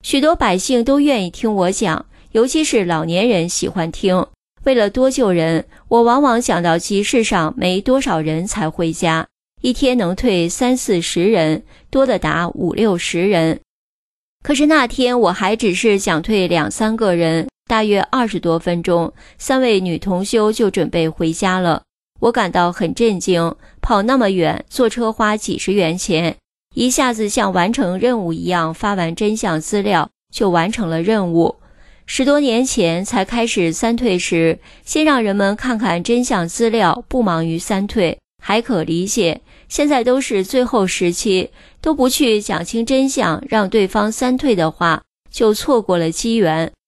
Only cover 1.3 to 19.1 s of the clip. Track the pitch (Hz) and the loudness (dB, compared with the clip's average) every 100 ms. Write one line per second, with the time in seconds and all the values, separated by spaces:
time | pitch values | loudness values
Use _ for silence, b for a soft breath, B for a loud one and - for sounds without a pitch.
1.3 | - 226 202 180 196 208 160 - b b | -4 -2 0 0 0 -2 -4 -8 b b
2.3 | 220 247 311 311 240 175 160 165 175 233 | 0 2 2 0 0 0 -2 0 0 2
3.3 | 196 170 - - 190 165 - 190 185 - | 2 0 -4 -4 -4 -4 -2 0 0 -2
4.3 | _ _ _ 277 254 208 254 262 269 220 | _ _ _ 0 2 2 2 0 2 2
5.3 | 175 160 160 - b b 233 233 254 285 | 2 2 0 -4 b b 4 4 4 4
6.3 | 233 240 175 175 170 - 202 202 247 220 | 2 0 0 2 0 0 -2 0 0 2
7.3 | 196 156 - 180 185 226 262 269 165 156 | 0 -2 -2 -2 0 0 0 0 -2 -2
8.3 | 156 185 214 160 - 165 160 170 160 - | -4 -4 -4 -4 -2 -4 0 0 0 -4
9.3 | _ _ - 247 240 269 247 175 190 254 | _ _ -6 -4 0 0 2 0 0 0
10.3 | 185 170 - 247 254 - 180 170 175 185 | 2 0 0 0 0 0 -2 0 0 2
11.3 | 214 156 160 b b b 262 262 196 156 | 2 2 -2 b b b 0 2 0 0
12.3 | 156 175 - 175 - 220 175 - 170 190 | -2 -4 -4 -4 0 0 0 -2 -2 2
13.3 | 185 160 143 _ _ _ _ _ _ _ | 2 0 -2 _ _ _ _ _ _ _
14.3 | _ - 277 294 311 240 - 247 247 196 | _ -4 0 4 4 2 0 0 2 2
15.3 | 180 196 226 226 180 226 196 202 160 165 | 0 -2 0 0 2 2 2 0 -2 0
16.3 | 214 180 170 147 - 220 226 214 175 165 | 0 2 0 -2 -2 -2 0 0 2 2
17.3 | 165 175 _ _ 226 214 202 - 269 233 | 0 -4 _ _ 0 2 2 2 0 -2
18.3 | 175 175 165 180 175 170 170 165 | -2 -2 -2 -2 -4 0 0 0